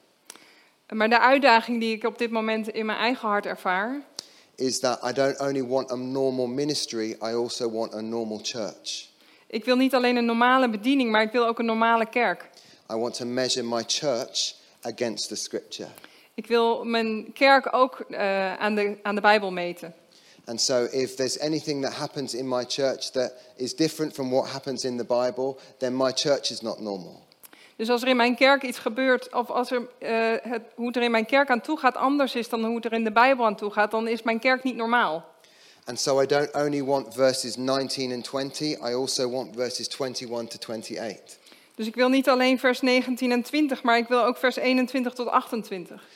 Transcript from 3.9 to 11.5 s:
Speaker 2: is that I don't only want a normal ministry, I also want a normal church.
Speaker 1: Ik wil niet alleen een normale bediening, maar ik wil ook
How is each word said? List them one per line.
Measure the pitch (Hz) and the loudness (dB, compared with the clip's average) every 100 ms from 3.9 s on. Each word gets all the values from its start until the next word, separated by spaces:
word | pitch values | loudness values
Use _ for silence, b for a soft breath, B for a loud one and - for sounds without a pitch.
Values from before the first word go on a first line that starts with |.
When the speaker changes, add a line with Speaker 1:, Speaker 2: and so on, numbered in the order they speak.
| 285 277 B B B B | -6 -10 B B B B
Speaker 2:
is | - 131 117 | -4 -2 0
that | 127 120 | 0 -2
I | 123 | -2
don't | 127 139 131 | 0 0 0
only | 139 139 123 | -2 -2 0
want | 131 123 | -2 -2
a | 123 | -6
normal | 127 135 135 127 123 | -4 0 0 0 -2
ministry, | 131 147 139 - 113 110 - | -2 -2 -2 -4 -4 -4 -4
I | 113 | -4
also | 117 120 - 120 | -2 -2 -2 -4
want | 110 113 | -4 -6
a | 104 | -6
normal | 110 117 110 107 | -6 -4 -4 -6
church. | - 120 95 - - - - b b b - | -8 -8 -8 -10 -10 -12 -12 b b b -10
Speaker 1:
Ik | 220 | -4
wil | 233 247 | 2 4
niet | 262 | 4
alleen | 262 247 247 | 4 4 4
een | |
normale | 233 233 247 262 247 | 2 4 4 6 4
bediening, | 208 226 277 240 | 0 2 2 4
maar | 214 | 2
ik | 220 | 2
wil | 247 | 2
ook | 233 | 2